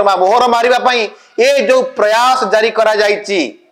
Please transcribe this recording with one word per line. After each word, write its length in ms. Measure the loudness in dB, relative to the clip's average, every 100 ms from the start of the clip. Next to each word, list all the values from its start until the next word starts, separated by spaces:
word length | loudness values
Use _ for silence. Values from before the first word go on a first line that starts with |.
ମା-, 160 | 0 0
ମୋହର 260 | 0 2 2
ମାରିବା 300 | 0 0 0
ପାଇଁ 240 | 0 -2 -4 -10 -10 -2
ଏ 120 | 0 2 2
ଯୋଉ 160 | 0 -2 -2
ପ୍ରୟାସ 420 | 0 2 2 0
ଜାରି 260 | 0 0 0
କରାଯାଇଛି 720 | 0 0 0 0 -2 -4 -4 -6 -10 _